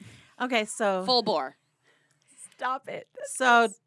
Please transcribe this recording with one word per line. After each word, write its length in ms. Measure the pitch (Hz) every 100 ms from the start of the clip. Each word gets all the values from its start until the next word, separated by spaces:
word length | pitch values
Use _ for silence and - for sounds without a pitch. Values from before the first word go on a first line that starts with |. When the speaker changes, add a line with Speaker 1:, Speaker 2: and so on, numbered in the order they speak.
| - - - -
Speaker 1:
Okay, 240 | 247 240
so 400 | 214 - 208 185
Speaker 2:
Full 180 | 190 247
bore. 340 | 220 165 135 - _ _ _ _ _ _ _ - -
Speaker 3:
Stop 340 | - 254 262 -
it. 200 | - - - 571
Speaker 1:
So 420 | - 262 240 226 -